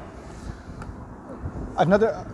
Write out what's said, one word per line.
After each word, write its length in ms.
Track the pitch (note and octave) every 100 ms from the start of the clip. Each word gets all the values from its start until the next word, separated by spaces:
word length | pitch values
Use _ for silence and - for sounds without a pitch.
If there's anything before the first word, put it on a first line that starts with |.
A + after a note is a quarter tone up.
| - - - - - - - - - - - - - - - - - -
Another, 480 | D#3 G3+ A3 - -